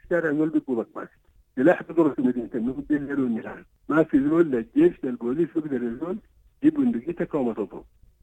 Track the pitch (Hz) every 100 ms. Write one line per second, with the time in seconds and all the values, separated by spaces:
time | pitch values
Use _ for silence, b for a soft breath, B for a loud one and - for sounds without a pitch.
0 | - 170 160 147 160 151 139 117 104 104
1 | - _ _ _ _ - 147 - - 170
2 | 151 127 127 123 107 123 120 131 - 147
3 | 277 139 - - - - - _ - 151
4 | 160 143 143 165 165 120 113 147 175 -
5 | 131 120 120 147 170 165 151 127 120 123
6 | 165 214 - _ _ _ 302 311 123 117
7 | - - - 151 120 110 98 69 - _
8 | _ _